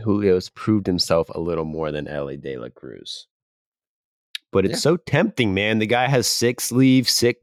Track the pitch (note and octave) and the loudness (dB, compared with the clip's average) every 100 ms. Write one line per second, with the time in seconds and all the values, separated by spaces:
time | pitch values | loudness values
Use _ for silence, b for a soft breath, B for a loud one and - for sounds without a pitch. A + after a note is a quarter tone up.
0 | A2 G#2 G2+ F#2 - - - G#2+ F#2+ F2+ | -2 0 2 2 0 -4 0 2 2 -2
1 | - E2 - - E2+ E2 D#2+ D#2 D2+ D2 | 2 0 0 -4 -4 -4 -4 -4 -4 -6
2 | C#2+ D2 C#2 C#2 C#2 B1+ B1 - B1+ G1+ | -6 -6 -8 -8 -10 -10 -12 -16 -18 -16
3 | - - - _ _ _ _ _ _ _ | -16 -18 -20 _ _ _ _ _ _ _
4 | _ _ _ - _ G2 F#2+ - C#3+ F3 | _ _ _ -18 _ 0 0 0 0 0
5 | - D3 G#3+ - G#2+ F#2+ G#2+ A2 G#2+ A#2+ | 0 0 0 0 0 2 0 0 0 0
6 | B2+ C3 - - A#2+ C3 - B2 C3 C3 | 2 2 0 0 0 -2 -2 2 4 4
7 | A#2+ - A#2+ - | 2 2 0 0